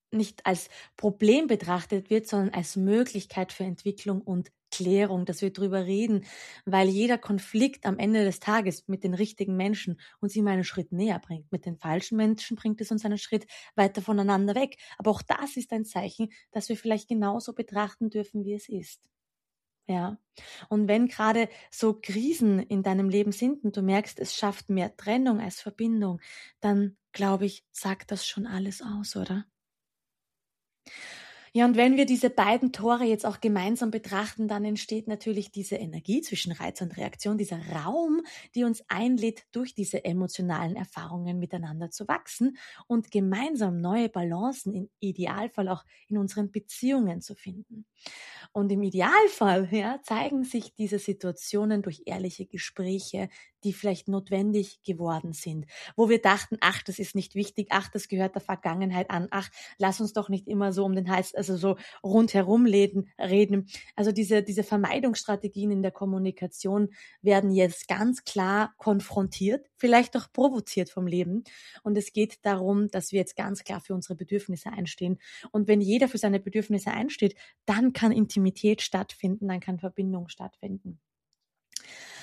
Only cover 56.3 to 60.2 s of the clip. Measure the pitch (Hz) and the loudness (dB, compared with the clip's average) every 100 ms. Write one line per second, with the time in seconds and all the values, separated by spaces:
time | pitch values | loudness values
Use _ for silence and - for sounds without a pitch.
56.3 | 202 - 220 175 190 - 185 196 196 - | 4 2 2 2 2 -4 -8 -4 -4 -4
57.3 | 196 202 - 196 190 196 208 - 190 190 | -4 -4 -4 0 -2 -2 -6 -4 -2 -2
58.3 | 190 - 185 170 170 190 180 185 180 175 | -4 -6 -6 -4 -2 -2 -2 -2 -4 -2
59.3 | 196 185 - - - 190 190 214 214 | -4 -6 -12 -20 -2 0 0 -2 -2